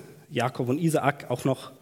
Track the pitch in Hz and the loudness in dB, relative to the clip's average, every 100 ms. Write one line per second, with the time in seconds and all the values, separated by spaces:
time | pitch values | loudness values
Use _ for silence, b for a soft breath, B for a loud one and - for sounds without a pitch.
0 | B B B 131 123 - 123 143 165 151 | B B B -2 -2 0 -2 2 2 4
1 | 135 143 - 123 139 131 - - | 2 0 -4 0 0 0 -4 -18